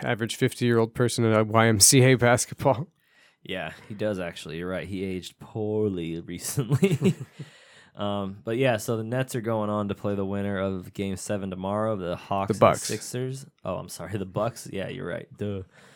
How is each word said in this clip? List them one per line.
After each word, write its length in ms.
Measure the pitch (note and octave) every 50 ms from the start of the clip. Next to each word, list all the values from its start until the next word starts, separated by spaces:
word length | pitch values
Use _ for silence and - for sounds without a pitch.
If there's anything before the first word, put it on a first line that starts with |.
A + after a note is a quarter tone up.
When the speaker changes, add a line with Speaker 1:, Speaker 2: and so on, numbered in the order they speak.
| -
Speaker 1:
average 320 | B2 A#2+ G2+ A2+ A2 -
fifty-year-old 560 | - C3+ B2 - - B2 A#2+ A#2+ A2+ A2+ A2+ -
person 320 | - B2+ A#2 - - A#2
at 140 | A2+ A2 G#2+
a 40 | A2
Y 220 | G#2+ G#2 A2+ A2+ A2+
M 120 | A2 G#2
C 220 | - - - C3+ B2
A 120 | C3 C3
<laughs> 20 |
basketball. 720 | A2+ A#2+ A#2+ B2 B2 - - - - - C#3+ C3 G#2+ D#3+ - _ _ _ _ _ _ _ _ _ _ -
Speaker 2:
Yeah, 300 | - F#2 F#2 D#2+ D#2 - - - -
he 60 | A2
does 240 | G2+ G#2+ G#2+ G#2 F#2
actually. 400 | F2+ E2+ E2 - - D#2+ D#2 E2
You're 100 | F2 F2+
right. 180 | F#2 F2 D2+
He 160 | F2 G2 F#2 F#2+
aged 340 | F#2+ F#2 F#2 E2+ - - _
poorly 800 | - - - A2+ G#2+ G#2+ G#2+ G#2+ G#2+ G#2 F#2+ F2+ E2+ E2 E2 E2
recently. 920 | E2+ - F2 F2 - - - - - G#2 C#3+ C3 - G3 E3+ C3 C#3 - D3 -
<laughs> 40 | C3 - _ - D3 - - - - - - - - _ _
Um, 400 | G2 G2+ G2+ G2+ G2+ G2 F#2+ G2 G#2 -
but 120 | A2+ A#2 A#2+
yeah, 180 | C3+ C3 A#2
so 200 | G#2 - - A#2+
the 60 | A2 A2
Nets 320 | A2 A#2+ B2+ C3 B2+ -
are 60 | B2+
going 300 | G#2 A2+ A2+ A2 G#2 G#2
on 180 | G#2 G#2 G#2 G2
to 60 | G2+
play 180 | - - G#2 G2+
the 100 | G2 G2
winner 320 | F#2+ G2+ G2+ G2+ G2+ G2+ F#2+
of 320 | F#2+ G2 F#2+ F#2 F2+ - -
Game 220 | - G2 G2 F#2+
seven 340 | F#2 - - G#2+ G2+ F#2+ G2
tomorrow. 460 | F2+ F#2 F#2 F#2+ G2+ G#2+ G#2+ A2 A2
The 180 | G2 F2+ E2+ F2
Hawks 380 | F2 - - G2 G2 G2 G2 A2
Speaker 1:
The 60 | F#2+
Bucks. 280 | A#2 G2+ C#2 - - -
Speaker 2:
and 120 | G#2+ G#2+
Sixers. 440 | - - - B2 B2+ C3 C3 C3 C3+ - _ _ -
Oh, 100 | G2+ F#2
I'm 140 | F#2 F#2 F#2
sorry. 240 | - - F2 E2 G2+
<laughs> 60 | G#2+
The 60 | F#2+
Bucks. 440 | F#2 F2+ G#2 G#2 A#2 - - - - -
Yeah, 140 | F#2+ F#2
you're 180 | - F#2+ F#2 F#2 F2+
right. 180 | F2 E2+ - - -
The 280 | - G2+ G#2 G2+ G2 F#2 - _ - - - -